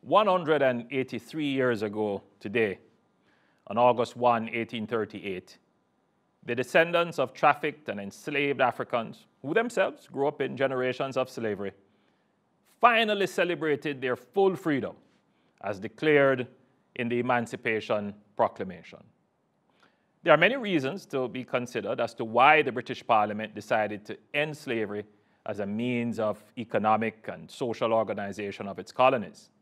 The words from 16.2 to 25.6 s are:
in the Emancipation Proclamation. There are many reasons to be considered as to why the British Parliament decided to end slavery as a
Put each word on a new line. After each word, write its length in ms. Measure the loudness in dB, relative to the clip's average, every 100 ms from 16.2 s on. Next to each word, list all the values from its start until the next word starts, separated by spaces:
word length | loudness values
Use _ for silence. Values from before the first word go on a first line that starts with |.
| 6 2 -4 _ _ _ _
in 160 | -8 -2
the 80 | -2
Emancipation 960 | 0 0 -2 -6 -4 -4 -2 -4 -4 -12 _ _
Proclamation. 680 | -2 -2 -10 -10 -18 -20 _ _ _ _ _ _ _ _ _ _ _ _
There 100 | 6
are 60 | 8
many 180 | 8 2
reasons 480 | 0 0 0 -6 -6
to 200 | -4 -4
be 160 | -6
considered 560 | -4 -4 -2 -6 -4 -4
as 140 | -4
to 100 | -4
why 380 | -2 6 8 8
the 100 | 4
British 340 | -4 -8 -10 2
Parliament 480 | 2 2 -2 -8
decided 520 | -10 -2 0 0 -4 -12
to 100 | -16 _
end 240 | -4 -4 -6
slavery 480 | -6 -4 -4 -6 -10 _ _ _
as 140 | -12
a 80 | -8